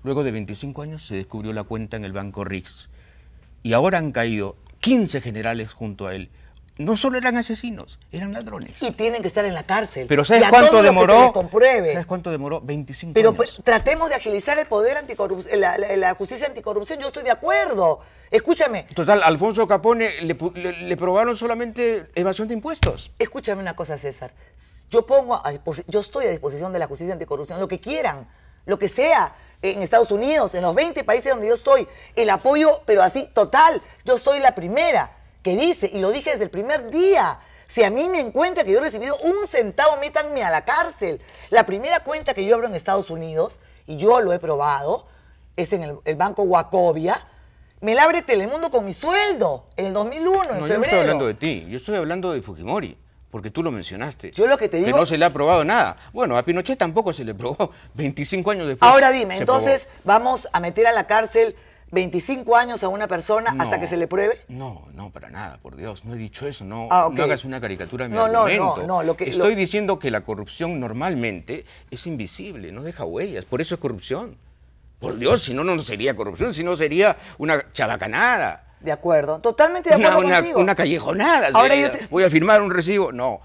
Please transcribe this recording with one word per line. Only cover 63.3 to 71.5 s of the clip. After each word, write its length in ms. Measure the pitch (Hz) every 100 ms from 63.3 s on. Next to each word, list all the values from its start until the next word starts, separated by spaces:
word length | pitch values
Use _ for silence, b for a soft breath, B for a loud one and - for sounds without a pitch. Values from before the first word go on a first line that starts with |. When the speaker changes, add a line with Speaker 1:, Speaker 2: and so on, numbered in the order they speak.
| 214 226 175
Speaker 2:
hasta 160 | 165 185
Speaker 1:
No. 40 |
Speaker 2:
que 60 | 175
se 100 | 175
le 100 | 165
pruebe? 340 | 185 233 240 -
Speaker 1:
No, 400 | 127 131 87 69
no, 180 | 71 101
para 180 | - 55
nada, 280 | 78 98 62
por 140 | - 67
Dios, 280 | 107 95 110
no 100 | 117
he 20 |
dicho 300 | 107 - 143
eso, 180 | 135 98
no, 220 | 113 113
Speaker 2:
Ah, 160 | 180 165
ok. 60 |
Speaker 1:
no 100 | 135
hagas 220 | 147 131 131
una 160 | 131
caricatura 440 | 113 92 92 123 123
a 20 |
mi 80 | 214
Speaker 2:
No, 120 | 220
no, 60 |
no, 60 | 226 208
Speaker 1:
argumento. 420 | 202 185 143 156
Speaker 2:
no, 160 | 185
lo 120 | 160 165
que, 100 | 190
Speaker 1:
Estoy 220 | 180 202
Speaker 2:
lo 40 | 214
Speaker 1:
diciendo 440 | 180 208 202 190
que 120 | 139
la 100 | 107
corrupción 580 | - 104 104 - 165 160
normalmente 840 | 117 113 170 147 117 92 -